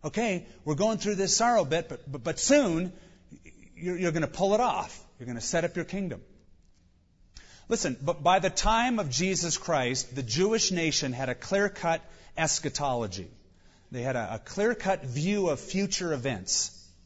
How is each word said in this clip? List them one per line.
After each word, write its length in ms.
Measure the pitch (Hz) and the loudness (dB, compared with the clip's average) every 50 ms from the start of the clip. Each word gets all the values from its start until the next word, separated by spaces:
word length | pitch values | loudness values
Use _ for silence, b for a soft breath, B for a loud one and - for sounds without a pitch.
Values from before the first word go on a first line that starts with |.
| - | -8
Okay, 420 | 151 - 214 233 226 190 175 180 B B B B | -4 -2 0 0 2 0 -2 -4 B B B B
we're 120 | 147 151 | -2 0
going 220 | 139 202 220 226 | 2 4 2 2
through 180 | - - 202 208 | 2 0 -2 0
this 200 | 180 196 185 - | 0 2 2 4
sorrow 300 | - 226 240 240 220 175 | 4 4 6 6 4 4
bit, 240 | 135 156 170 165 - | 4 0 -2 -2 -4
but, 200 | - - - - | -10 -12 -10 -12
but, 140 | 135 143 110 | -12 -6 -4
but 160 | 160 160 - | -4 -4 -2
soon, 540 | - - 277 294 277 196 165 160 180 180 - B B B B B B B - - - - - - - - - | 4 6 6 6 6 6 2 2 0 -2 -6 B B B B B B B -20 -20 -20 -20 -20 -20 -20 -20 -16
you're, 220 | - 160 180 180 | -8 -6 -4 -2
you're 140 | 170 185 175 156 | 0 0 0 2
gonna 140 | 165 156 | 0 -2
pull 260 | 143 - - 180 196 208 | -2 0 0 2 4 4
it 80 | 214 | 4
off. 360 | 247 240 - 185 - - - - - - _ - | 4 2 2 0 -4 -6 -10 -16 -20 -20 _ -14
You're 80 | 123 | -10
gonna 140 | 120 120 117 | -10 -8 -6
set 240 | 110 - - 170 165 | -6 0 0 0 0
up 100 | 170 - | 0 -2
your 100 | 175 156 | -4 -6
kingdom. 360 | - - 196 196 175 127 92 - - - - _ - - _ _ - - _ _ _ _ _ _ _ _ _ - - B B B B B B B | -4 -4 -6 -4 -4 -6 -10 -12 -20 -20 -20 _ -20 -20 _ _ -20 -20 _ _ _ _ _ _ _ _ _ -20 -20 B B B B B B B
Listen, 300 | B 226 220 - 156 127 - | B -4 -2 0 -2 -4 -2
but 220 | 135 156 175 - 139 | -2 -4 -4 2 4
by 160 | 170 185 190 | 4 4 6
the 100 | 170 190 | 4 0
time 500 | 185 - - 208 220 226 233 254 240 220 | 0 2 2 4 4 4 2 2 0 0
of 100 | 196 143 | -2 -2
Jesus 480 | 123 127 180 190 190 151 165 170 147 | -2 0 0 0 0 0 0 -2 -2
Christ, 580 | - - - 165 143 127 123 131 123 - - 127 | -4 -2 0 0 2 2 0 0 -2 -4 -6 -6
the 80 | 139 131 | -8 -6
Jewish 480 | 110 113 147 185 208 226 226 - - | -4 0 2 2 2 2 2 2 2
nation 400 | 190 175 165 160 135 - - 135 | 0 0 0 0 0 0 -2 -2
had 160 | 123 123 135 | -4 -2 -2
a 80 | 127 123 | -4 -4
clear-cut 680 | - - - 190 196 202 202 202 - - 170 165 160 - B B B B B B | -6 -4 -2 2 2 2 2 -2 -2 0 0 0 0 -2 B B B B B B
eschatology. 920 | - 160 151 - - - 147 - - 147 139 127 120 117 101 92 95 90 80 - - - - - b b b b b b b | -2 0 0 0 0 -2 -4 -4 -2 -2 0 0 0 -2 -4 -6 -8 -10 -12 -14 -20 -20 -20 -20 b b b b b b b
They 100 | - 127 | -8 -6
had 140 | 120 131 131 | -4 -2 -2
a, 200 | 120 113 87 113 | -2 -2 -4 -6
a 40 | 110 | -8
clear-cut 640 | - - - - 202 233 240 220 - 185 190 - - | -8 -8 -4 0 0 0 0 0 0 0 0 0 -2
view 460 | 131 120 143 151 185 208 208 190 170 | -6 -4 -2 0 0 2 2 2 0
of 100 | 147 - | 0 -2
future 540 | - - - 185 202 190 196 - 185 170 156 | -4 -4 -2 -2 0 0 -2 -2 -2 -2 -2
events. 600 | 131 117 139 123 95 92 - - - - - - - - - - - - | -2 -2 -4 -4 -4 -4 -2 -2 -2 -2 -4 -8 -16 -20 -20 -20 -20 -20